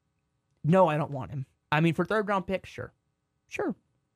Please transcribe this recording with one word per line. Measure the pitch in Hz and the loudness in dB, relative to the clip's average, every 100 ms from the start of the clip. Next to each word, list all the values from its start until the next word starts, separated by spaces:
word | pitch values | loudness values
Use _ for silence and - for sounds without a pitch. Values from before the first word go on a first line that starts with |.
| _ _ _ _ _ _ | _ _ _ _ _ _
no, | 147 185 175 | 2 4 4
I | 151 | 2
don't | 160 | -4
want | 139 95 | -8 -8
him. | 143 131 _ _ | -10 -12 _ _
I | 151 | 2
mean, | 165 | 2
for | 156 | 2
third | 175 214 208 | 0 0 0
round | 196 180 | -2 -2
pick, | 185 - | -6 -6
sure. | - - _ _ _ _ _ _ | -14 -14 _ _ _ _ _ _
Sure. | - 370 - _ _ _ | -6 -6 -6 _ _ _